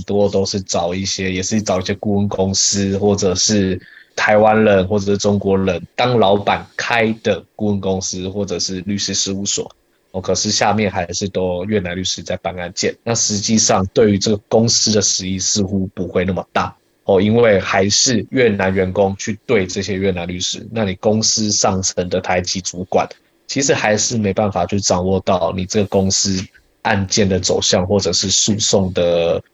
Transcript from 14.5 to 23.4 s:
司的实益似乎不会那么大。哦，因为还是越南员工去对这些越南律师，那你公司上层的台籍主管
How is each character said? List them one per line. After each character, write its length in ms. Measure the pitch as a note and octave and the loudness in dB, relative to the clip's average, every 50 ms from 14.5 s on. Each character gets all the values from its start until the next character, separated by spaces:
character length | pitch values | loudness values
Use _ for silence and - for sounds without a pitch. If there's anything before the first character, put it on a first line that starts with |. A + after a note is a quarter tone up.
| B2 A2+ A#2 | 2 2 4
司 240 | A#2 - - - A2 | 4 2 0 0 2
的 120 | G#2+ G#2 | 2 2
实 260 | F#2+ - - - F#2+ F#2 | 2 0 -2 -2 -4 -4
益 100 | F#2+ F#2 | -4 -4
似 220 | - G2+ F#2+ G#2 | -2 -2 -2 -2
乎 240 | G2 F#2 G2 F#2+ F#2+ F#2 | -2 0 0 -2 -2 -4
不 200 | - - F2+ F2+ | -6 -8 -8 -4
会 160 | - F#2 F2+ | -2 -2 0
那 80 | F#2+ | 0
么 100 | F2+ E2+ - _ - | -2 -4 -4 _ -2
大。 200 | G2 F#2 - - _ _ _ _ _ - | -2 -2 -2 -6 _ _ _ _ _ 0
哦， 160 | - G2 F#2 | 2 2 4
因 140 | G2+ G#2+ A2+ | 4 4 4
为 260 | A#2 A#2+ A2 G2+ F#2 | 6 6 6 6 4
还 260 | F2+ - - G2 F#2+ G2+ | 2 0 0 2 2 2
是 340 | - - - C#3 A#2+ G#2 - - | 2 0 2 2 0 0 -2 -2
越 180 | - C3 B2 A2+ | 0 2 2 2
南 260 | G2+ G2 F#2+ F#2+ F#2+ | 2 2 0 0 0
员 160 | G2 F#2 F#2 | 0 0 0
工 240 | F2+ G#2 G2+ F#2+ G2 - | 2 2 0 0 0 -4
去 200 | - A2+ G#2+ - _ | -8 -8 -8 -8 _
对 220 | - A#2+ G2+ F#2 | 0 0 0 0
这 160 | F2+ - G#2 | -2 -4 -6
些 100 | F#2 G#2 | -4 -4
越 180 | G2 F#2+ G2 G2 | -4 -2 -2 -2
南 140 | F2+ F2 F2 | -2 -2 -6
律 140 | F2+ F2+ F2+ | -6 -6 -6
师， 260 | - - - - - - | -6 -6 -6 -8 -10 -8
那 120 | A2+ A2+ G#2+ | -4 -4 -2
你 100 | F#2+ F#2 | -2 -2
公 280 | - - A2 G#2+ A2 | -2 0 0 2 2
司 300 | A2 - - A2+ G#2+ G#2 | 0 0 0 0 -2 -2
上 300 | G2 - - G#2+ F#2+ F#2+ | 0 0 0 2 0 0
层 260 | F#2 - - F#2+ F2+ F2+ | -2 -2 -2 -4 -4 -2
的 100 | F#2 F2+ | -2 -2
台 220 | - - F#2 F2+ | -2 0 -2 -2
籍 220 | F2 - - F#2+ | -2 -2 -4 -6
主 200 | - - - F2 F#2+ | -6 -8 -8 -8 -6
管 220 | - - F2+ D#2 - - _ _ _ _ _ | -2 0 0 0 -2 -6 _ _ _ _ _